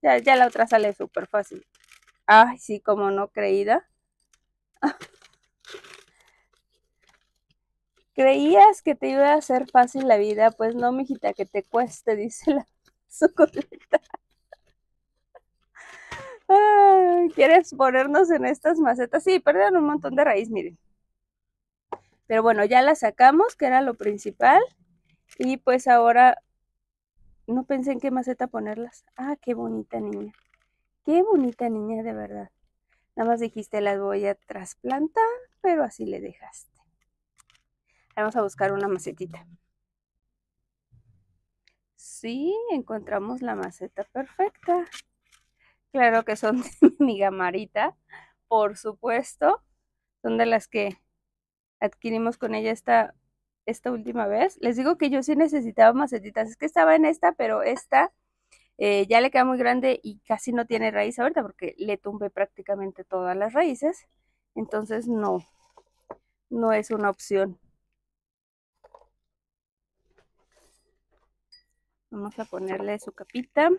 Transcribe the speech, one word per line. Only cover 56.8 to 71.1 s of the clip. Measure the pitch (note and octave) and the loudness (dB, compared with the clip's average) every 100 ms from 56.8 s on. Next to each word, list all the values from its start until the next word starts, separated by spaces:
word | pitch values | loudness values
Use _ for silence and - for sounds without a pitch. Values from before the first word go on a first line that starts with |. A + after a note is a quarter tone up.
| D#4+ D#4+ | 4 4
en | D#4 | 2
esta, | D#4 E4+ | 2 -2
pero | E4+ A#3 G#3+ | -2 -4 -2
esta, | G#3 C4 - C4 D#4+ _ _ _ _ _ _ _ | -4 -6 0 0 0 _ _ _ _ _ _ _
eh, | G3+ G3+ G3 | -2 0 2
ya | A3+ | 2
le | B3+ | 2
queda | C4 B3+ | 0 0
muy | B3+ | 0
grande | A#3+ B3 C4 B3+ | -2 0 -2 -4
y | G#3+ G#3 | -8 -20
casi | _ G#3+ - | _ -8 -6
no | A#3+ A#3 | -6 -4
tiene | A3+ A3 | -4 -4
raíz | G#3 G#3 A#3+ | -2 -4 -4
ahorita | B3 E4 | -4 -4
porque | G#3+ - F3+ - | -8 -10 -14 -10
le | G#3 G3+ | -8 -8
tumbé | G3+ G3+ G3+ | -8 -10 -10
prácticamente | - G3+ _ F#3+ G3+ G3 F#3+ | -6 -8 _ -10 -8 -8 -14
todas | F#3 F#3+ F3+ F#3 | -12 -8 -6 -6
las | G#3 | -4
raíces. | B3+ E4+ B3+ D4+ F4+ _ _ _ _ _ - | -2 -2 -2 -6 -6 _ _ _ _ _ -14
Entonces | A3 G#3+ G#3+ A3 A#3 | -8 -8 -8 -10 -6
no, | A3+ G#3 F3+ - _ _ _ _ _ _ - _ _ _ | -4 -4 -6 -8 _ _ _ _ _ _ -20 _ _ _
no | A#3 A3+ | -4 -2
es | A3 G#3+ | -2 -2
una | G#3+ G#3 | -4 -4
opción. | G3 - G3+ F#3+ F3+ _ _ _ _ _ _ _ _ _ _ _ _ _ - _ _ _ _ _ _ _ _ _ _ _ _ _ _ _ _ _ _ _ _ _ | -6 -4 -2 -2 -6 _ _ _ _ _ _ _ _ _ _ _ _ _ -20 _ _ _ _ _ _ _ _ _ _ _ _ _ _ _ _ _ _ _ _ _